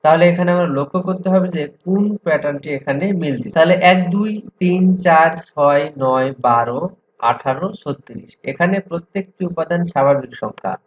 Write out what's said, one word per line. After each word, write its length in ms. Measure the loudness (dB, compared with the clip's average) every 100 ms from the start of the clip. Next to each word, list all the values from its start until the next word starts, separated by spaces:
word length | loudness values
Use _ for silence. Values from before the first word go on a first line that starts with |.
তাহলে 200 | 4 4
এখানে 240 | 4 4 0
আমরা 180 | 0 0
লক্ষ্য 300 | -2 -2 -4
করতে 260 | -4 -4 0
হবে 180 | 0 0
যে 140 | -4 -8 _
কোন 220 | -4 0 0 -2
প্যাটার্নটি 520 | -2 -2 -2 -6 -8
এখানে 340 | -8 -4 -4 -2
মিলছে। 340 | -2 -4 -4 -4
তাহলে 260 | 2 2 4
এক, 180 | 4 4 0
দুই, 220 | -2 -2 -6 -12 _
তিন, 240 | 0 4 2 2
চার, 320 | 4 4 4 0
ছয়, 380 | -12 0 2 2 -2 -4
নয়, 320 | 0 0 -2 -2
বারো, 380 | 0 2 0 -4 -8 -10 _ _
আঠারো, 480 | -2 -2 -4 -4 -6
ছত্রিশ। 560 | -8 -10 -10 -12 -20 -20 _
এখানে 320 | -12 -2 0 0
প্রত্যেকটি 640 | -4 -12 -8 -10 -10 _
উপাদান 360 | -6 -6 -4 -2 -2
স্বাভাবিক 440 | 2 2 2 -2
সংখ্যা 380 | -10 -12 -8 -8 -8